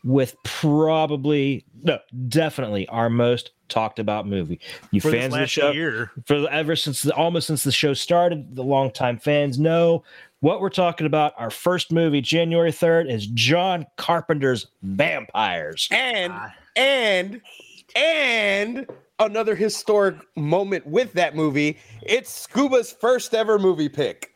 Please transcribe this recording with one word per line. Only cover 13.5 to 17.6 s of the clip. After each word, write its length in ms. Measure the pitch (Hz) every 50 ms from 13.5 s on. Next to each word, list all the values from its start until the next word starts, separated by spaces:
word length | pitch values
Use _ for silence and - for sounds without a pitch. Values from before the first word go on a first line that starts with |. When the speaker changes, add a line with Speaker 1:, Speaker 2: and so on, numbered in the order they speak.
| 151 175 180 190 180 175 147 - _
Speaker 1:
Carpenter's 680 | - - - 170 170 - - 165 147 135 131 127 110 - _ _ _
Vampires. 1040 | - 95 98 98 143 170 160 - 113 - - 104 110 98 90 85 80 - 80 - - -
Speaker 3:
And, 400 | 202 226 262 254 233 208 180 175
Speaker 2:
Ah. 200 | 196 202 202 101 - - _ _ _
Speaker 3:
and, 680 | 233 254 269 277 262 233 214 196 180 180 196 226 240 _ - - -